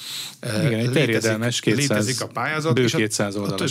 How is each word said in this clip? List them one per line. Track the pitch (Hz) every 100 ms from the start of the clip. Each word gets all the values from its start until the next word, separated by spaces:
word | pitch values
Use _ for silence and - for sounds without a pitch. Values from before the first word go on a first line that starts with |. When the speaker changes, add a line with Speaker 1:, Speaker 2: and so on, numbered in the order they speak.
| - - - -
Speaker 1:
Igen, | - 107
egy | 151
Speaker 2:
Létezik, | 110 117
Speaker 1:
terjedelmes | 135 123 110 110 110 120 -
kétszáz, | - 113 143
Speaker 2:
létezik | 107 107 117
a | 101
pályázat, | 117 131 156 156
Speaker 1:
bő | 131
Speaker 2:
és | 117
a, | 160
Speaker 1:
kétszáz | 107 - 101 101
Speaker 2:
a |
Speaker 1:
oldalas | 101 98 147